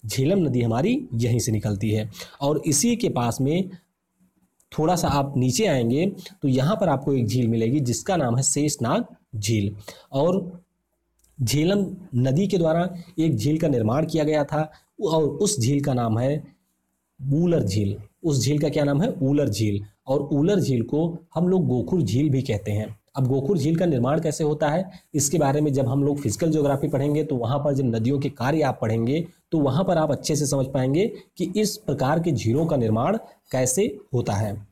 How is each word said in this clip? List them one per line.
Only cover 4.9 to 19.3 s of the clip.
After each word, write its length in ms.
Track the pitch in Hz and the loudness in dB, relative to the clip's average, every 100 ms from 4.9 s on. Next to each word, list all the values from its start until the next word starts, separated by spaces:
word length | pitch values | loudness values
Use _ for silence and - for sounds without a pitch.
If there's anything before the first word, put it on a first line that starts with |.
| 175 | 0
सा 120 | - | 0
आप 240 | 143 139 131 | 0 0 0
नीचे 300 | 127 120 214 | 0 2 2
आएंगे 400 | 139 113 135 190 - - - | 2 2 0 0 -4 -18 -6
तो 60 | 143 | 0
यहाँ 280 | 127 139 214 | 2 0 0
पर 120 | 180 | 0
आपको 240 | 135 147 | 0 0
एक 140 | 135 113 | 0 0
झील 220 | 127 117 | 0 0
मिलेगी 320 | 113 113 147 | 0 0 0
जिसका 360 | 123 117 - 180 | -2 -4 -2 0
नाम 200 | 127 120 | 0 0
है 60 | |
शेषनाग 600 | 131 143 147 143 117 185 240 - _ 110 | 0 0 -2 -2 -2 -2 -4 -12 _ -8
झील। 380 | 101 110 98 98 - - - | -2 0 0 -6 -16 -20 -6
और 500 | 135 165 190 180 - _ _ _ _ _ _ _ - | 0 0 0 -4 -14 _ _ _ _ _ _ _ -6
झेलम 460 | 117 143 160 202 185 - - 120 | -2 2 2 2 0 -6 -4 0
नदी 280 | 131 139 202 | 2 2 2
के 120 | 196 | 2
द्वारा 300 | 160 160 175 180 - - | 2 2 0 -4 -12 0
एक 180 | 160 117 | 0 2
झील 220 | 123 156 | 0 2
का 100 | 165 | 2
निर्माण 380 | 127 107 131 165 | 2 2 2 0
किया 180 | 160 | 0
गया 200 | 151 151 | 2 0
था 260 | 139 151 156 - _ - | 0 -2 -4 -8 _ -6
और 220 | 196 160 | 0 2
उस 340 | 147 - 202 - | 0 0 -2 2
झील 220 | 113 143 | 2 2
का 100 | 143 | 2
नाम 240 | 123 117 110 | 0 0 0
है 240 | 131 151 - _ _ _ _ _ _ _ | 0 -2 -6 _ _ _ _ _ _ _
ऊलर 420 | 135 143 175 160 | -2 2 4 2
झील। 340 | 107 101 101 98 - _ | 2 0 -2 -4 -12 _
उस 160 | 165 135 | -2 0
झील 180 | 117 147 | 2 0
का 100 | 151 | 0
क्या 160 | 151 | 0
नाम 180 | 143 139 | 0 2
है? 100 | 220 | 0
ऊलर 360 | - 135 | 0 0